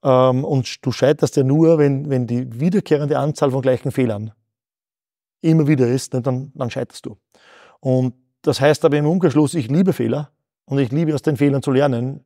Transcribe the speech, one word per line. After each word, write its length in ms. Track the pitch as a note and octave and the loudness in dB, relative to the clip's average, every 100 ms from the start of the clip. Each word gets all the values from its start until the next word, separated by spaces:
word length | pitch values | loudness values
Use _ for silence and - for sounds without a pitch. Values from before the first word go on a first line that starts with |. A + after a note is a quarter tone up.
Ähm, 400 | C3+ B2+ C3 B2+ D3 | 4 4 4 2 0
und 200 | C#3 A#2 | -2 -4
sch-, 140 | - | -6
du 100 | - | -6
scheiterst 440 | A2+ C3 D3+ D3 - | 0 0 2 0 0
ja 60 | |
nur, 340 | C3 D3 D#3+ E3 | 0 4 4 4
wenn, 320 | C#3+ C#3 D3 | 2 0 -4
wenn 160 | C3 A#2 | -4 -2
die 320 | A#2+ C3 A2+ | -4 -6 -4
wiederkehrende 580 | D#3+ F#3+ - D3 C#3+ D3 | -2 -2 0 0 0 -2
Anzahl 320 | C#3+ C#3+ C#3+ | -2 0 0
von 100 | C3 | 0
gleichen 300 | C3 B2+ C#3 | 0 -2 -2
Fehlern 400 | - B2+ G#2 A2 _ _ _ _ _ _ _ _ _ _ _ | -2 -2 -2 -10 _ _ _ _ _ _ _ _ _ _ _
immer 260 | D#3+ D#3+ C#3+ | 0 2 2
wieder 200 | D3 A#2+ | 2 2
ist, 260 | C3 - | 0 -4
ne, 80 | B2+ | -4
dann, 300 | B2+ B2+ C#3+ C#3+ | -4 -4 -8 -8
dann 140 | B2 | -8
scheiterst 360 | C3+ B2 - - | -6 -10 -12 -16
du. 120 | G#2+ _ _ _ - - _ | -18 _ _ _ -20 -20 _
Und 340 | C3+ B2+ B2+ B2 _ _ | -2 0 0 -6 _ _
das 180 | - B2+ | -2 2
heißt 220 | C#3 D3+ D#3+ | 2 4 2
aber 120 | D3 | 2
im 80 | D3 | 0
Umkehrschluss, 480 | F3+ E3+ C3+ D3 | 2 2 2 0
ich 140 | E3+ A2+ | -2 -2
liebe 240 | D3+ F#3+ | 0 0
Fehler 380 | - - D3 D3 _ _ _ _ | 0 -2 -4 -6 _ _ _ _
und 140 | C#3 | -2
ich 120 | B2 | -2
liebe, 220 | C#3+ D#3+ | -2 -2
aus 80 | D3 | -2
den 160 | - D3 | -2 0
Fehlern 240 | C#3+ C#3 | 0 0
zu 100 | C#3+ | 0
lernen 520 | C3 D3 A#2+ B2+ C#3 | 2 2 0 -4 -8